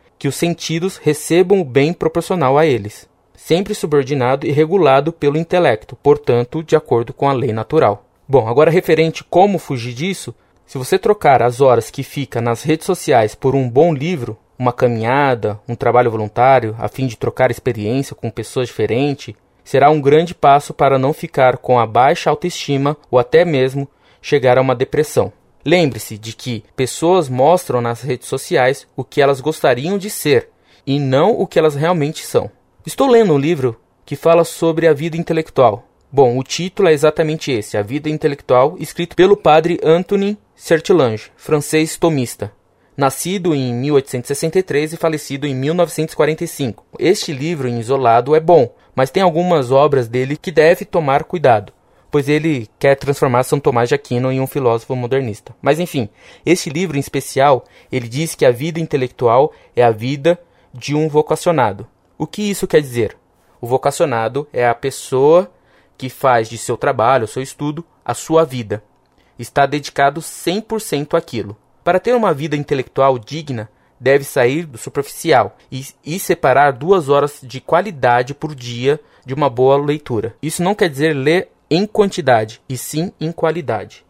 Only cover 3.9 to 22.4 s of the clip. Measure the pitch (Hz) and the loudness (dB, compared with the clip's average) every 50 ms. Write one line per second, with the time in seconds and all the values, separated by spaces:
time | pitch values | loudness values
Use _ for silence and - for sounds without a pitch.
3.9 | 151 143 135 127 147 139 120 120 135 135 165 165 139 143 156 156 190 196 165 135 | 0 0 0 0 -2 0 0 0 0 0 -2 0 2 2 2 2 2 2 4 4
4.9 | 135 139 143 160 165 - 151 143 143 156 165 - - 180 175 143 113 - - - | 4 4 2 0 -4 -2 -2 0 0 0 -2 0 0 2 2 2 0 0 -4 -12
5.9 | - - - 143 147 147 - - 123 120 120 - - 160 160 - 160 156 151 - | -10 -2 2 2 2 2 2 0 0 0 0 -2 -6 -8 -4 0 0 0 2 2
6.9 | 123 117 120 - - - 143 139 135 123 110 104 107 110 110 - 151 160 139 107 | -2 -2 -2 -4 -6 -2 -2 0 0 0 -2 -2 -4 -4 -4 -2 2 2 4 2
7.9 | 101 - _ _ _ _ _ - 131 131 110 110 120 135 156 165 160 185 - - | 2 -2 _ _ _ _ _ 0 2 2 2 2 2 4 4 4 4 2 2 2
8.9 | 156 151 160 160 160 - - - - 175 190 202 196 165 - - 143 120 113 123 | 2 2 2 0 -2 -8 -6 0 2 4 4 4 2 -2 -4 -6 -8 -6 -8 -8
9.9 | 120 120 160 196 185 - - - - _ _ _ _ _ _ _ - 135 127 - | -8 -6 -6 -6 -6 -6 -10 -14 -16 _ _ _ _ _ _ _ -10 -8 -4 0
10.9 | - - - - 208 - - 147 135 120 117 123 117 117 139 131 120 117 110 - | 0 0 2 2 0 2 4 4 4 4 4 2 2 4 4 4 4 4 2 -2
11.9 | - - 131 - - 147 135 - - - 117 120 117 - - 156 160 156 - - | -6 -12 -12 -10 -8 -8 -8 -6 -4 -4 -2 -2 -4 -4 -2 -2 -2 -2 -2 -4
12.9 | 185 - - - 139 113 113 107 - - - 131 131 139 131 123 117 139 160 175 | -4 -4 0 2 2 4 2 2 -2 -2 -2 0 0 0 0 0 2 4 4 4
13.9 | 160 131 135 170 185 143 117 107 107 - _ _ _ - 123 123 120 - 131 123 | 2 -2 -4 -4 -6 -6 -6 -10 -12 -14 _ _ _ -6 -4 -4 -2 0 0 0
14.9 | 120 113 110 117 131 143 147 135 127 113 101 107 101 101 _ - 117 - 113 120 | 0 0 -2 0 0 2 2 2 0 0 -2 -4 -6 -6 _ -10 -8 -4 0 2
15.9 | 117 117 107 120 110 110 107 104 - 120 123 131 135 127 113 110 107 113 - 107 | 2 4 2 2 0 -4 -6 -4 -2 2 4 4 4 4 2 -2 -6 -6 -8 -8
16.9 | - - 131 123 110 - - 123 - - 131 123 117 - - 127 117 104 104 104 | -6 -4 -6 -6 -4 -4 -6 -4 -2 0 0 0 0 -2 -4 -4 -4 -4 -4 -4
17.9 | 120 135 135 - - - - 117 - - 110 - - 131 127 117 - - 107 101 | -2 -4 -4 -6 -8 -10 -10 -10 -8 -10 -10 -8 -6 -6 -6 -4 -4 -4 -2 0
18.9 | 107 123 143 147 139 - - - 107 _ _ _ _ _ _ - - 135 139 143 | 0 0 0 -2 -2 -6 -10 -16 -18 _ _ _ _ _ _ -2 0 2 4 4
19.9 | 156 156 135 139 147 156 175 170 - _ - 139 139 143 - - 156 - 147 139 | 2 2 2 4 4 4 2 0 -4 _ 2 4 4 4 2 -2 -4 0 0 2
20.9 | 139 131 131 135 156 - - 160 - 147 131 127 127 127 - - 127 120 113 110 | 2 2 0 -2 -4 -4 -8 -6 0 2 2 2 2 0 0 0 2 2 2 2
21.9 | 110 113 127 143 170 - - 170 151 151 | 2 2 4 4 2 0 0 -2 -2 -2